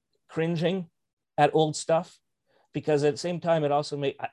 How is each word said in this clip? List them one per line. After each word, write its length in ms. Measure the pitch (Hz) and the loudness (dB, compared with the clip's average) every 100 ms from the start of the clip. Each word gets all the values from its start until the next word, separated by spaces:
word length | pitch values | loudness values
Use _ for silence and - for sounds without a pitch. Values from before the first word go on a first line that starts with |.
| _ _ _ | _ _ _
cringing 600 | - 165 170 170 190 170 _ _ _ _ - | -4 -2 0 -2 -2 -6 _ _ _ _ 2
at 160 | 151 | 4
old 220 | 156 156 151 | 4 2 0
stuff 420 | - 165 180 - _ _ _ _ _ | 0 -2 -2 -14 _ _ _ _ _
because 300 | 143 143 147 | -8 0 2
at 100 | 147 | 2
the 40 | 131 | 0
same 220 | 175 170 | -4 -4
time, 240 | 170 165 | 0 0
it 80 | 147 | 2
also 240 | 143 151 143 | 0 -2 -4
may, 180 | 139 - | -4 -4
I, 80 | - | -6